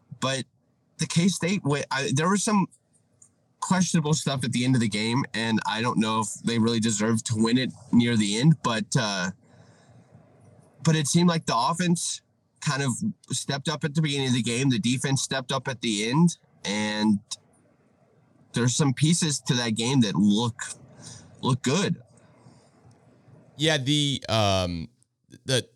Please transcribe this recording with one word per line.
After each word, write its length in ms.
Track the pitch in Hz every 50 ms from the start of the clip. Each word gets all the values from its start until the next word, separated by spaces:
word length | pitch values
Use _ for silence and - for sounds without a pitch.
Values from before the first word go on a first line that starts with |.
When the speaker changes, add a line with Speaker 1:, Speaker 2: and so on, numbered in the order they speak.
| _ _ - -
Speaker 1:
but 260 | - 131 135 131 - - _ _ _ _ _ _ _ _ _ -
the 80 | 160
K-State, 560 | - - 170 170 196 170 - - 170 202 190
wa-, 220 | - 139 147 143 - -
I, 180 | 127 131 143 147
there 160 | 127 139 156 180
was 140 | 202 202
some 240 | - 226 208 202 175 - - _ _ _ _ _ _ _ _ _ - _ _ _ _ _ _ _
questionable 520 | - - 180 185 185 - - 170 147 147
stuff 300 | 156 - - 147 139 131
at 80 | 135 127
the 140 | - 120 123
end 100 | 131 131
of 60 | 120
the 80 | 117 104
game, 360 | 95 104 107 113 117 135 - - -
and 260 | 107 113 113 110 104 -
I 160 | 98 104 110
don't 160 | 117 120 - 90
know 220 | 113 110 110 110
if 80 | 110 104 - -
they 160 | - - 117 113
really 220 | 110 117 117 113
deserved 460 | 107 117 107 - 107 113 117 110 -
to 80 | - 117
win 220 | 107 113 113 117 127
it 120 | 131 90 - - - -
near 240 | - 120 120 120 120
the 220 | 110 107 101 104 110
end, 160 | 131 160 151 - -
but, 220 | 127 113 107 101 - - 127
uh, 320 | 113 104 98 95 90 92 92 - _ _ - - - - - _ _ _ - - - _ _ - - _ _ _ - - - - - _ _ _
but 140 | - 165 156
it 100 | 160 151
seemed 220 | - - 170 175 175
like 180 | 170 165 -
the 100 | - 127
offense 680 | 113 123 143 165 170 180 175 175 - - - - - - _ _ _ _ _ _ _
kind 220 | - 151 139 135
of 80 | 143 131 113 - - 107 - - - -
stepped 380 | - - - - 143 135 - 165
up 160 | 156 147 -
at 100 | 156 139
the 80 | 165
beginning 260 | 160 147 139 139 135 131
of 60 | 123
the 80 | 131
game. 260 | 107 120 117 123 135 139
The 120 | 123 110
defense 420 | 92 117 127 131 - 135 139 131
stepped 300 | - - 131 131 123 -
up 160 | 139 135 - 139
at 120 | 127 -
the 300 | - 117 107 101 107 113
end, 280 | 127 156 175 170 - - _ _ _ _ -
and 560 | 92 101 107 107 107 107 107 107 107 104 101 - _ - - _ _ _ _ _ _ _ _ _ _ _ _ _ _ _ _ _ _ _ _ _ _
there's 220 | - 120 120 127 120
some 200 | - 156 139 123
pieces 440 | - 143 156 175 - 180 151 139 -
to 120 | - - 127
that 220 | 123 123 117 110
game 240 | 107 113 123 143 135
that 160 | 117 101 87
look, 440 | 85 104 104 101 107 120 117 113 - - - - - - - - - - - - - - - - -
look 220 | - 123 123 120
good. 400 | - 127 135 185 196 117 85 - - _ _ _ _ _ _ _ _ - - _ _ _ _ _ _ - - _ _ _ _ _ _ - - - - - _ -
Speaker 2:
Yeah, 180 | 147 160 156
the, 480 | 147 127 127 151 151 147 143 135 - -
um, 600 | - 104 113 107 101 95 95 92 90 87 82 80 - _ _ _ _ _ _ _ _ - - _
the, 240 | 95 131 120 110 - _